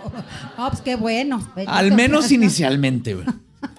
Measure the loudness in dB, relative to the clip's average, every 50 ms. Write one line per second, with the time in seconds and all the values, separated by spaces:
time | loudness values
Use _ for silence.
0 | -14 -12 -12 -12 -14 -14 -16 -16 -16 -16 -12 -8 -6 -6 -6 -6 -4 -6 -4 -2
1 | -2 -2 -2 -2 -2 -2 -4 -6 -6 -10 -10 -10 -8 -2 0 2 4 4 6 6
2 | 4 4 4 2 4 4 4 4 4 4 2 2 0 2 2 2 2 0 0 -2
3 | -2 -4 -6 -6 -4 -6 -8 -8 _ _ _ _ -14 -14 -14